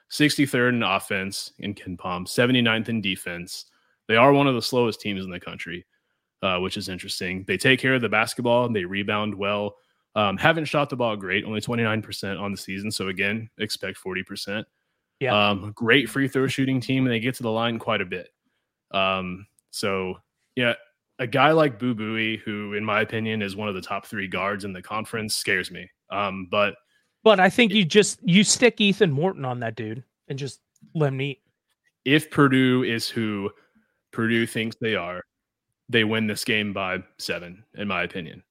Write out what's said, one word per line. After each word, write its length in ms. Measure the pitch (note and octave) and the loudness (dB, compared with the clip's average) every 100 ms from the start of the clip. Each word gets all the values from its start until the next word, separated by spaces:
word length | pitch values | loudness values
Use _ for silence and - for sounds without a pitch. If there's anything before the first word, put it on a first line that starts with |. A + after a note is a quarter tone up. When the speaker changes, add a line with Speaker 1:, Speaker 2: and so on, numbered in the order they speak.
| - | -10
Speaker 1:
sixty-third 680 | - D3+ D3 C#3 B2+ B2 | 2 2 4 2 4 2
in 80 | A#2+ | 2
offense 680 | G#2 G2 - G2+ F#2+ G2 - - | 2 0 0 -4 -4 -8 -12 -10
in 120 | G2+ | -10
KenPom, 520 | G2 - F2 F#2 F2+ F2+ | -10 -10 -10 -6 -6 -6
seventy-ninth 640 | - B2 B2+ A#2 A2+ A2+ | 0 2 4 4 2 0
in 120 | A2+ | -2
defense. 680 | G2 F#2+ - F2 F2 - - _ _ _ - | -2 -4 -6 -10 -10 -14 -16 _ _ _ 2
They 80 | A#2+ | 6
are 160 | C3+ | 8
one 160 | C#3 C#3 | 8 6
of 80 | B2 | 2
the 60 | |
slowest 380 | - B2+ A#2+ G#2 | 0 2 2 0
teams 240 | G#2 G2 | -4 -6
in 60 | F#2 | -6
the 80 | F2+ | -10
country, 480 | - F2+ - E2+ - _ _ _ _ - | -12 -12 -10 -12 -14 _ _ _ _ -6
uh, 160 | G2 F2+ | -2 0
which 180 | F#2+ G#2+ | -2 -4
is 120 | F#2 | -8
interesting. 560 | F#2 F#2+ - F#2 F#2 G2 | -8 -8 -8 -6 -6 -4
They 100 | F#2+ | 0
take 220 | C3 C3 | 2 2
care 160 | C3 | 2
of 60 | C3 | 0
the 60 | A#2 | 2
basketball 560 | G#2+ A2+ - A#2+ A#2+ A#2+ | 0 0 0 2 2 2
and 80 | |
they 100 | A2 | 0
rebound 480 | F2 G2 G2+ G#2+ G#2+ | -2 -4 -2 -2 -2
well. 440 | G2 G2+ G#2 G#2 - _ _ _ G#2+ | -4 -2 -2 -4 -8 _ _ _ 0
Um, 200 | G#2 F#2+ | 0 2
haven't 280 | D3+ E3 | 2 2
shot 260 | D3 D#3 C#3+ | 0 -2 -2
the 60 | B2+ | -2
ball 180 | A#2+ G#2+ | -2 -2
great, 280 | F#2+ F#2+ | -2 -4
only 160 | - G#2+ | -2 -6
twenty-nine 420 | - A#2+ A2+ A2 | -4 0 0 0
percent 380 | G#2+ G2+ G2 F#2 | -4 -8 -8 -6
on 100 | G2+ | -6
the 80 | F#2+ | -8
season. 320 | - G2 G#2 | -8 -8 -6
So 160 | - F#2+ | -6 -6
again, 420 | F#2 G2 A2 A2+ - | -2 -2 -2 -8 -8
expect 380 | G#2+ - F#2+ F#2+ | -8 -6 -8 -10
forty 260 | F#2+ F#2 | -8 -8
percent. 420 | F2+ G2 - G#2 - _ _ _ _ - | -8 -10 -8 -8 -10 _ _ _ _ -6
Speaker 2:
Yeah. 300 | B2+ G#2+ G#2 | 0 2 2
Speaker 1:
Um, 200 | G2 G#2 G#2 | 0 -4 -4
great 320 | A2+ C3+ A#2 | 4 4 4
free 160 | C#3 C3+ | -2 0
throw 220 | C3 C3 | 0 0
shooting 320 | - C3 C3 | 0 0 0
team, 240 | A#2 C3 | 0 0
and 80 | C3 | 2
they 80 | A#2 | 0
get 160 | A#2 B2+ | -2 -4
to 80 | |
the 60 | A#2+ | -2
line 260 | A2 A#2 A2+ | 0 0 -2
quite 220 | A#2+ G#2+ | -2 -2
a 60 | F#2 | -2
bit. 240 | F#2 - _ _ _ _ _ _ | -6 -10 _ _ _ _ _ _
Um, 560 | G2 F#2+ F#2+ F#2 F2+ G#2 _ _ | -2 0 0 -4 -8 -12 _ _
so 460 | - G#2+ G2 F#2 F#2 _ _ _ - | -6 -2 -2 -4 -8 _ _ _ -2
yeah, 180 | A#2+ A2+ - _ _ - | 0 0 -8 _ _ -8
a 60 | B2+ | -2
guy 240 | C3 C#3 | 4 6
like 260 | D#3+ D3+ G#2+ | 6 2 0
Boo 160 | B2 | -4
Buie, 440 | A2+ G#2+ A2 A2 A2 | -4 -4 -2 -2 -4
who 340 | A2 G#2 G#2 | -6 -8 -6
in 100 | G#2 | -6
my 180 | G#2+ G#2 | 0 0
opinion 400 | A2 A2+ A2+ A2 | 0 -2 -4 -4
is 120 | G2+ | -4
one 140 | G2 G#2+ | -6 -6
of 80 | F#2 | -6
the 40 | |
top 260 | F2 G2 - | -6 -8 -8
three 200 | A2 A2+ | -8 -6
guards 380 | F#2 G2 G#2 | -4 -4 -4
in 80 | G2+ | -6
the 100 | F2+ | -10
conference, 540 | F#2 G#2+ A2 A2+ G#2+ - | -8 -8 -6 -6 -4 -4
scares 340 | - G2 E2+ | 0 -2 -2
me. 180 | E2+ F2 _ - | -10 -18 _ -10
Um, 380 | F#2+ G2+ F#2+ F2+ | -4 -4 -4 -2
but 240 | G#2 G#2 - _ _ _ _ | 2 2 0 _ _ _ _
Speaker 2:
But 160 | A3 G3 | 4 6
I 120 | F#3 | 6
think 220 | - A#3 | 6 4
you 120 | G#3 | 4
just, 340 | E3+ G#3 G3 - | 4 6 4 2
you 180 | - F3 | 4 4
stick 380 | G#3 - A#3+ - | 6 6 4 4
Ethan 320 | G#3 F#3+ F#3+ | 2 4 2
Morton 320 | C#3 F3+ F#3+ | 2 -2 -2
on 160 | C3 B2 | -6 -4
that 160 | A2+ A2 | -6 -6
dude 260 | A2 A2+ - _ - | -8 -8 -14 _ -12
and 100 | C#3 | -8
just 220 | C#3 - _ _ - | -8 -12 _ _ -8
let 140 | E3 D3 | 0 0
him 80 | C3+ | 0
eat. 220 | C#3+ C3 _ _ _ _ _ _ - | -4 -6 _ _ _ _ _ _ 4
Speaker 1:
If 240 | D3+ D#3 | 4 4
Purdue 520 | - C#3 C3 C3 B2+ | 4 6 6 4 4
is 280 | B2+ A#2 - | 2 -2 -2
who 400 | - A2 G2+ G2 - _ _ _ _ _ | -2 -2 -2 -6 -8 _ _ _ _ _
Purdue 360 | - A2+ A#2 A2+ | -2 2 2 0
thinks 280 | - A2 - | -2 -4 -4
they 140 | A2+ | -2
are, 280 | G2+ F2 F2+ - _ _ _ _ _ - | -2 -4 -8 -12 _ _ _ _ _ -2
they 120 | A#2 | 2
win 220 | G#2+ A2 A2 | 2 2 0
this 180 | G2 - | -2 -2
game 260 | G#2+ G#2 | -2 -2
by 300 | G2 F#2+ F#2 F#2+ - | -4 -4 -4 -8 -14
seven, 440 | - F2 F2 F#2 - | -8 -8 -10 -18 -20
in 120 | - G#2 | -10 -6
my 160 | F#2 | -4
opinion. 380 | F2 F#2+ D#2 - _ | -4 -6 -12 -14 _